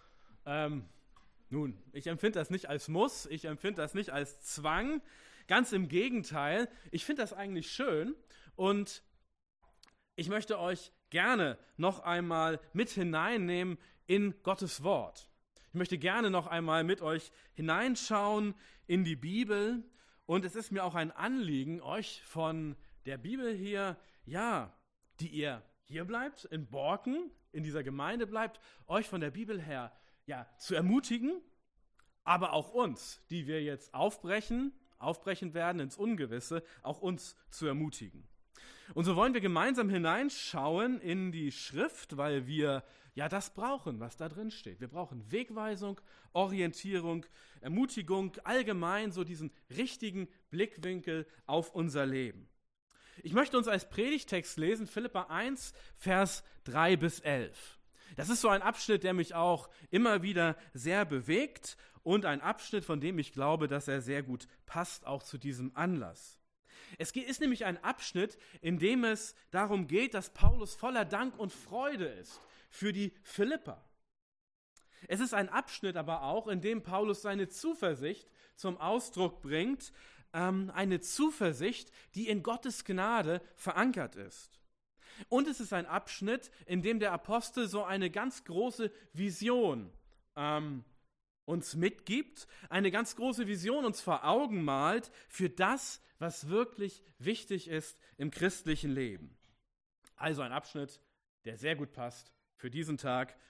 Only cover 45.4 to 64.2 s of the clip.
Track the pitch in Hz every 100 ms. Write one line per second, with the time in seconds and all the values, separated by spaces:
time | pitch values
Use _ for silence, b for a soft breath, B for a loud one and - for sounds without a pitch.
45.4 | 254 220 214 196 202 196 B B B 175
46.4 | 190 190 170 - 190 185 170 165 - B
47.4 | B B 131 190 262 220 165 190 190 -
48.4 | - 254 214 185 170 202 214 180 170 160
49.4 | 156 b _ 147 254 - 220 190 180 b
50.4 | _ 165 214 - 180 185 175 160 156 B
51.4 | - 156 165 185 165 143 135 135 120 -
52.4 | - _ _ _ _ _ B B 165 208
53.4 | 277 247 233 196 - - 247 302 - 185
54.4 | - - 160 220 202 214 240 190 175 165
55.4 | 247 269 - B B - 190 185 190 -
56.4 | b b - 139 170 175 160 - 151 135
57.4 | 104 - - - - B B 143 156 233
58.4 | 226 196 196 - - 196 185 180 165 170
59.4 | 175 170 - B B 190 240 202 190 175
60.4 | 165 160 B 127 147 196 170 135 123 190
61.4 | 294 - - - B B 165 208 165 143
62.4 | 165 - - 208 165 151 156 175 139 135
63.4 | 143 160 147 143 143 135 120 143